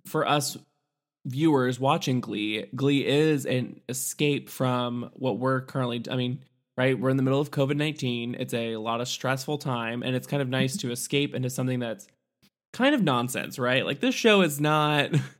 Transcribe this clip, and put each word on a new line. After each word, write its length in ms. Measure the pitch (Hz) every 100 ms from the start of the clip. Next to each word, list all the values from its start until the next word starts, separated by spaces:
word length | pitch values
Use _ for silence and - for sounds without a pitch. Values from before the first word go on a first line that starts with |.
| -
for 200 | 156 135
us 300 | 147 135 - - _ _ _ _ _ 139
viewers 540 | 127 160 139 127 120
watching 400 | 135 165 147 127
Glee, 440 | 110 104 107 107 - 123
Glee 300 | 139 139 117
is 400 | 143 156 147 -
an 360 | 127 - - -
escape 600 | 127 - - 147 139 -
from 600 | - 127 123 123 120 120
what 240 | - 127 110
we're 240 | 131 131
currently, 420 | 131 135 123 120 113
I 60 | 127
mean, 280 | 123 131 - _ _ -
right? 200 | 131 131
We're 120 | 131
in 80 | 135
the 60 |
middle 160 | 131 135
of 120 | 143
covid 240 | 143 135 147
nineteen. 600 | 151 151 127 120 120 -
It's 140 | - 120
a 220 | 117 110
lot 240 | 110 117
of 60 | 127
stressful 520 | - 127 131 151 143
time, 420 | 139 120 113 120
and 120 | 131 127
it's 100 | 127
kind 160 | 147
of 80 | 131
nice 280 | 131 131 196
to 120 | 120
escape 440 | 123 - 143 143 127
into 140 | 127
something 300 | 127 127 123
that's 280 | 117 107 - _ _ _ _ _ _
kind 220 | - 262 294
of 80 |
nonsense, 560 | 156 123 123 98 - -
right? 260 | 123 127 90
Like, 140 | 139
this 160 | 247 -
show 260 | 226 202
is 180 | 170 143
not, 520 | 151 156 151 147 135 147 -